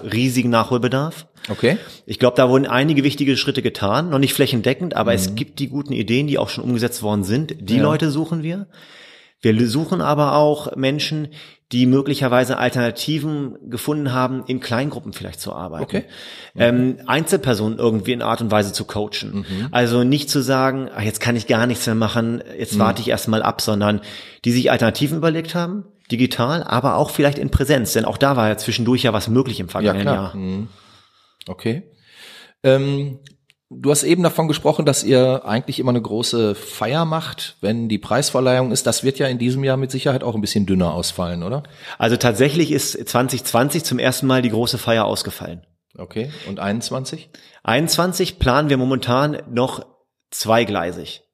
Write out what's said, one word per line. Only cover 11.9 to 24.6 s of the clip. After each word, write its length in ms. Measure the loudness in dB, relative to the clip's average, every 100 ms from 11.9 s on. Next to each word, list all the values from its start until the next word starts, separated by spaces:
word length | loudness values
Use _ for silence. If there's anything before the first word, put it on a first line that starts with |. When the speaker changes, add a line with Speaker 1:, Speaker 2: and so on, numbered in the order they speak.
| 4 2 0 2 2 2 0
Speaker 1:
Alternativen 960 | 0 0 -2 -2 -4 -2 -2 -4 -6 -10 -10
gefunden 420 | -8 -4 -2 -2
haben, 300 | 0 -2 -2 -4
in 100 | -6
Kleingruppen 540 | -4 -2 -2 -6 -12
vielleicht 280 | -12 -12 -12
zu 140 | -10
arbeiten. 300 | -10 -10 -8
Speaker 2:
Okay. 200 | -6 -6 -6 -12 -20 -20 -10 0
Speaker 1:
Ähm, 400 | 2 4 2 -2 -2
Einzelpersonen 720 | -2 2 0 2 0 0 0
irgendwie 320 | 0 2 0
in 100 | -2
Art 180 | -2 -2
und 100 | 2
Weise 220 | 2 2
zu 120 | -4
coachen. 640 | -6 -6 -6 -6 -8 -8 -6
Speaker 2:
Mhm. 200 | -6 -2
Speaker 1:
Also 320 | 2 2 4
nicht 260 | 4 2 0
zu 120 | 0
sagen, 460 | 2 2 2 0 -6
"Ah, 60 | -4
jetzt 200 | -4 -2
kann 160 | -2 -2
ich 100 | 2
gar 200 | 2 2
nichts 180 | 0 0
mehr 80 |
machen, 480 | 0 0 0 -2 -4 -8 -8
jetzt 160 | -2
Speaker 2:
Mhm. 60 | 2
Speaker 1:
warte 220 | 2 2
ich 60 | -2
erst 200 | -2 0
mal 140 | 0
ab", 180 | 2 0
sondern 380 | 0 2 2 0 -4 -16 -18 -6
die 60 | 0
sich 220 | 2